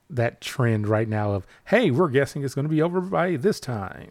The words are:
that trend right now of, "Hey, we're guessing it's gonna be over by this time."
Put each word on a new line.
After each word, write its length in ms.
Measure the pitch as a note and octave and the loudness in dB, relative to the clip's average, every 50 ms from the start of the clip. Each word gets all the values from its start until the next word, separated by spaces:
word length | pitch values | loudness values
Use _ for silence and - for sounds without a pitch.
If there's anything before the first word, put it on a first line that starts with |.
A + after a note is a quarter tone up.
| _ _ | _ _
that 300 | D#3 A#2 A#2 - - - | -4 -2 -2 -2 -4 -6
trend 480 | - - - - B2 A#2 A2+ G#2+ G#2 G#2 | -12 -10 -4 -2 0 0 0 0 0 0
right 200 | A2 G#2+ A2+ A2 | 0 0 0 0
now 220 | G#2+ G#2+ G#2 G#2 | -2 -2 0 0
of, 160 | G2+ F#2+ - - - - _ | -2 -4 -4 -8 -18 -20 _
"Hey, 260 | - F#3+ A#3+ B3+ E3 A#2+ | 2 2 4 4 4 4
we're 160 | C#3+ F#3 D#3 | 4 2 4
guessing 340 | A#2+ C3+ C#3 - - D3+ C#3 | 4 2 2 2 -2 -4 -6
it's 140 | B2+ - | -4 -2
gonna 120 | C#3 C#3+ D#3 | -2 -2 0
be 140 | D#3+ D3+ D#3 | 2 2 2
over 180 | F3 F3 F#3 | 2 0 -2
by 360 | F3+ F#3+ F#3+ D#3+ E3+ E3+ F3 | -2 -2 0 0 0 0 0
this 240 | B2 C#3+ G#3 G#3+ - | 0 0 0 0 0
time." 480 | - - A#2+ G#2 F#2+ - - C2+ - - | -4 -6 -6 -4 -6 -6 -10 -12 -14 -12